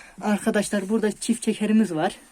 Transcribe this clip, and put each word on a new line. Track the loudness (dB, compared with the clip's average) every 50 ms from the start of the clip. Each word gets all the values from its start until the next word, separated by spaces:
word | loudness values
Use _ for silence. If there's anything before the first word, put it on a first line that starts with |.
| -20 -20 -14 -6
arkadaşlar. | -2 0 0 0 0 0 0 0 0 0 -2 -4 -2 0
Burada | 0 0 0 0
çift | -2 -2 -2 -2 -2 -2 0
çekerimiz | -2 -2 0 0 2 4 4 4 2 2
var. | 0 -2 -2 -2 -6 -16 -20